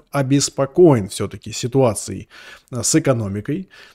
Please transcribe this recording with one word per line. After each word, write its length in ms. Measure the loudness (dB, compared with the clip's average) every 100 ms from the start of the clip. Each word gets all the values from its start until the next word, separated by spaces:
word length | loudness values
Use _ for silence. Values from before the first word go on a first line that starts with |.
| _
обеспокоен 960 | -4 0 0 0 -2 -2 6 6 6 2
всё-таки 420 | -6 -8 -10 -14
ситуацией, 800 | -10 -2 2 2 0 -6 -12 -14 -20 -20 -20 _
а, 120 | -6
с 120 | -2
экономикой. 760 | 0 0 0 -2 -6 -6 -8 -8 -18 -20